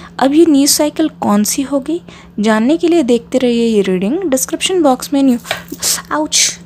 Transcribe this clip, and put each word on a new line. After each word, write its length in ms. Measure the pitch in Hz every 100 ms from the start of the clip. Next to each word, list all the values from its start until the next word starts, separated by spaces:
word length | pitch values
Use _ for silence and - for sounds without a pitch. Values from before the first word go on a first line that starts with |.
| - -
अब 140 | 262
ये 120 | 302 339
new 220 | 277 277
cycle 420 | - 302 302 311
कौन 340 | - 226 208
सी 180 | 208 -
होगी, 400 | 269 277 262 339 - - - -
जानने 380 | 208 220 233 320
के 100 | 339
लिए 160 | 339
देखते 340 | 240 240 - 254
रहिए 300 | 254 233 233
ये 140 | 214
reading। 380 | 190 185 190 330
description 640 | 370 262 - 320 - 370
box 300 | 302 254 -
में 100 | 277
न्यू, 140 | 269 240 - - - - - - -
ouch, 480 | 285 302 - - -